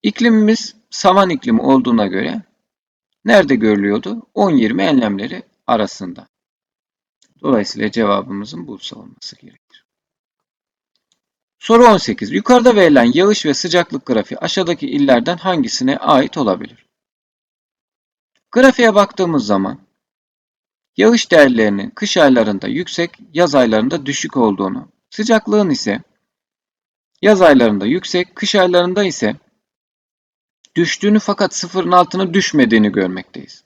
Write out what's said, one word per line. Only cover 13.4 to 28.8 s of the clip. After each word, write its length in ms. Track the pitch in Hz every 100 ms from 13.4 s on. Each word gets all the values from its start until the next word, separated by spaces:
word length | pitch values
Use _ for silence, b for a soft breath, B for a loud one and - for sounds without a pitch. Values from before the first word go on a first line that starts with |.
| 160
ve 80 |
sıcaklık 520 | 131 175 175 170 143 -
grafiği 320 | 113 - -
aşağıdaki 520 | 160 - 175 165 139
illerden 480 | 143 139 123 123 170
hangisine 600 | 185 175 120 - 127 143
ait 400 | - 143 160 -
olabilir? 460 | 117 92 - _ _ _ _ _ _ _ _ _ _ _ _ _ _ _ _ _ _
Grafiğe 420 | 233 269 247 233 202
baktığımız 500 | 196 - 180 151 107
zaman 340 | 98 98 131 _ _ _ _ _ _ _ _ _ _ _ -
yağış 340 | 208 233 -
değerlerinin 580 | 165 139 117 107 101 101
kış 280 | - 208 185
aylarında 500 | 147 127 107 98 101
yüksek, 520 | 127 180 - 170 _ -
yaz 220 | 151 175 139
aylarında 500 | 120 107 123 165 135
düşük 320 | 135 - 135
olduğunu, 540 | 113 98 98 87 - _ _
sıcaklığın 600 | - 220 220 214 208 190
ise 320 | 135 - 110 - _ _ _ _ _ _ _ _ _ _ _
yaz 200 | 202 202
aylarında 440 | 175 135 117 101 101
yüksek, 500 | 170 - 180 180 -
kış 200 | 208 208
aylarında 480 | 180 180